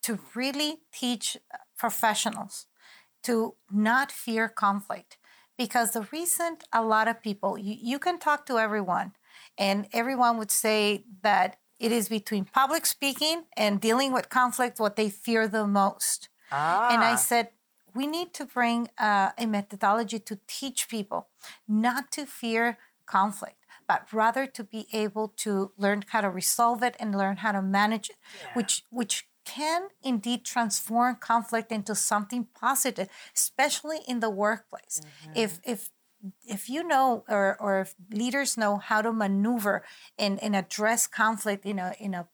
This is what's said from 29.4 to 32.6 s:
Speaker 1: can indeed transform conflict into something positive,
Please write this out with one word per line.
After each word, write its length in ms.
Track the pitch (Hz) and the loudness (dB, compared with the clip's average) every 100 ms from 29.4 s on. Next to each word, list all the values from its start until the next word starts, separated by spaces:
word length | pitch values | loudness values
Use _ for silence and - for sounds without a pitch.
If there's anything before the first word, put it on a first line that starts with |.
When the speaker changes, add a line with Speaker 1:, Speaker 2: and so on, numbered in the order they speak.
| - | -16
Speaker 1:
can 360 | - 302 339 381 _ | -6 -2 -2 -4 _
indeed 420 | 269 240 220 240 | -2 -2 -2 -4
transform 720 | 240 - 226 - - 226 247 247 | -4 -2 0 -2 -2 2 2 0
conflict 540 | - 233 226 226 220 | 0 0 0 -4 -2
into 220 | 220 202 202 | -6 -4 -2
something 520 | - 208 202 247 233 | 0 0 -2 -6 -6
positive, 480 | _ | _